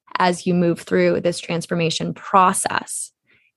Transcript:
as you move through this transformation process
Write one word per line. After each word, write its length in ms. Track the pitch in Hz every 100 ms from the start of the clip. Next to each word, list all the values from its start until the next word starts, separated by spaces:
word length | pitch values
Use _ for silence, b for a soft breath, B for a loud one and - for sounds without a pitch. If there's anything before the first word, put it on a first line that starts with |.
| _ -
as 300 | 185 175 -
you 80 | 180
move 240 | 170 165
through 420 | - 185 175 175
this 180 | 170 170
transformation 760 | - 170 - 175 165 - 170
process 1000 | 165 - 196 185 190 - - - - - _ _ _ _